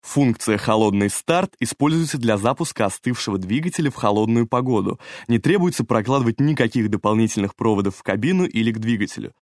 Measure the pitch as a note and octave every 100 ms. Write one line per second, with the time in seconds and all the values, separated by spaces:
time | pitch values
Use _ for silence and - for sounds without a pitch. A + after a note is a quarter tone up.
0 | - C#3+ C3+ A2+ - G#2 - A2 G#2+ G2+
1 | G2+ - - E3+ F#3+ _ A#2+ - D3 D#3+
2 | D#3+ D3+ A#2 G#2 A2 C3+ E3+ - G#2 -
3 | - B2 - G2 F#2+ A#2+ E3+ - D3+ -
4 | G#2+ G#2 A2 A#2 A#2 B2 B2+ A2+ G2 -
5 | - - - A#2 - G3 F3+ - A#2 A#2+
6 | G2+ C#3 A#2+ A2+ C#3+ D3+ A#2 B2+ G#2+ G2+
7 | G#2 G#2+ A2 - G2 - A2+ G#2 G2 -
8 | - G2 C3 F#3 F3+ - A2+ A2 A2 A2+
9 | G2+ - G#2+ _